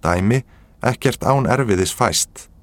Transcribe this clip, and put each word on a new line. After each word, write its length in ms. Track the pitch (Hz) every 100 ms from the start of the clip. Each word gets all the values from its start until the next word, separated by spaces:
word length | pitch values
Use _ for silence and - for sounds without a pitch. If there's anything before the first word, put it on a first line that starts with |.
Dæmi: 400 | 82 87 95 127 - - - _ -
ekkert 380 | 127 135 -
án 240 | - 139 127
erfiðis 440 | 127 127 92 90 -
fæst. 540 | 113 - - - - -